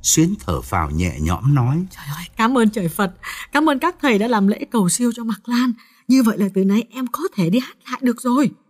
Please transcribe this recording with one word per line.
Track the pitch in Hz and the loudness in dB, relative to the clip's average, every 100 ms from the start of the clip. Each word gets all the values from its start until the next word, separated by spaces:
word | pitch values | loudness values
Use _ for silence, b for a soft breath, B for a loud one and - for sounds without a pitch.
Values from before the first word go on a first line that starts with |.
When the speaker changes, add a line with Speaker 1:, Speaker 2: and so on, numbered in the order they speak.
Speaker 1:
Xuyến | - - 165 202 | 0 2 2 0
thở | - 76 | -4 -6
phào | - 95 76 | -2 -2 -2
nhẹ | 76 90 67 | -2 -2 -2
nhõm | 78 87 127 143 | -2 0 2 2
nói: | 120 151 185 | 2 0 -4
Speaker 2:
"Trời | - 143 156 | -10 -12 -10
ơi, | 175 - | -12 -2
cảm | 226 262 | 0 4
ơn | 226 | 2
trời | 214 175 | 2 -4
Phật, | 160 196 - B B B | -2 -4 -4 B B B
cảm | 285 311 | 0 2
ơn | 269 | 2
các | 330 - | -2 -2
thầy | 285 214 | 0 2
đã | 220 | 2
làm | 226 196 | 2 2
lễ | 214 - | 0 -2
cầu | 240 180 | 0 0
siêu | - 240 233 | 0 -2 -2
cho | |
Mạc | 226 202 - | -6 -8 -4
Lan. | 240 254 226 B B B | 0 0 -2 B B B
Như | 262 | 4
vậy | 226 208 | 4 2
là | 196 | 0
từ | 190 | 2
nay | 190 208 233 | 2 2 0
em | 240 254 | -8 -8
có | - 359 - | -4 -6 -2
thể | 165 | 0
đi | 220 | 0
hát | 254 - - | -2 -14 -14
lại | 254 | -4
được | 254 240 | -2 -2
rồi." | 247 247 262 - _ | 0 2 0 -2 _